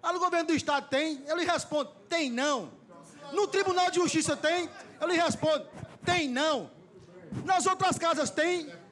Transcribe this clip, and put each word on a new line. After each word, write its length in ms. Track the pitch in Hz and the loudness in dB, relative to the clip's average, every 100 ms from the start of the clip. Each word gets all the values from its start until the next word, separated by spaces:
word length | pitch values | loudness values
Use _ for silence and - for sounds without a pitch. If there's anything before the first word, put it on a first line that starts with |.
Lá 120 | 339 | -2
no 60 | 359 | 0
governo 280 | 359 339 330 | 2 2 2
do 60 | |
Estado 340 | 311 - 285 277 | 0 2 -2 0
tem? 320 | 262 311 285 277 | -2 0 -4 -4
Eu 120 | 339 | -2
lhe 80 | 339 | 0
respondo, 440 | 320 - 302 254 - - | 0 0 -2 -2 -10 -4
tem 200 | 339 277 | -2 0
não. 420 | 240 285 262 156 - - - - - 285 | 0 0 0 -4 -16 -20 -20 -20 -20 -6
No 140 | 320 403 | -2 0
Tribunal 420 | 392 381 359 359 | 2 2 2 2
de 80 | 349 | 2
Justiça 400 | 339 311 311 294 | 2 2 0 0
tem? 320 | 302 359 339 - - - | 0 0 -2 -10 -20 -6
Eu 80 | 320 | 0
lhe 80 | 339 | 2
respondo, 500 | 330 - 311 311 - - - - - | 2 2 0 0 -2 -16 -16 -6 0
tem 240 | 359 294 | 0 0
não. 420 | 247 311 277 147 - - - - - - - - | 0 0 0 -4 -16 -20 -20 -20 -20 -12 -8 0
Nas 200 | 370 370 | 2 2
outras 320 | 370 370 - | 2 2 2
casas 320 | 330 311 277 | 0 2 0
tem? 400 | - 330 359 294 - - | 0 0 0 -4 -14 -20